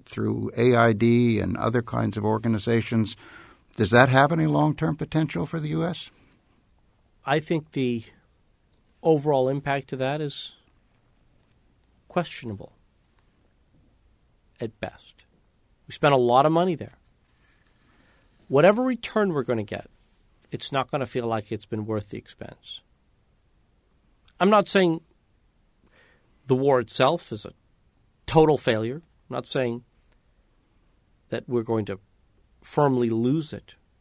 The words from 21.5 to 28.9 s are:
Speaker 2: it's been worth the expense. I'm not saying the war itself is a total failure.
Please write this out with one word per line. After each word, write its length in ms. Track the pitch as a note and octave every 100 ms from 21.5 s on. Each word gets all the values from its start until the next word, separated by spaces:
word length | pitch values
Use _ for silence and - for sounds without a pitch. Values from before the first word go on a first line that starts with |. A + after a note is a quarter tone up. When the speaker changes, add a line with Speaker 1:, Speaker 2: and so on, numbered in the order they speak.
Speaker 2:
it's 140 | A2 -
been 200 | A2 G#2+
worth 260 | G#2+ G2+
the 60 | G#2+
expense. 640 | - - - - - - _ _ _ _ _ _ _ _ _ _ _ _ _ _ _ -
I'm 100 | F#3
not 200 | G#3+ G3
saying 320 | G3 F3+ D#3+ _ _ _ _ _ _ _ _ _ _ _ _ _ _ C3
the 80 | C3
war 240 | C#3 B2+
itself 540 | A#2 - C3 E3+ -
is 100 | G#2
a 80 | - - _ _ _ _ _ _ -
total 320 | D#3+ D#3 C#3
failure. 440 | - A2 A2+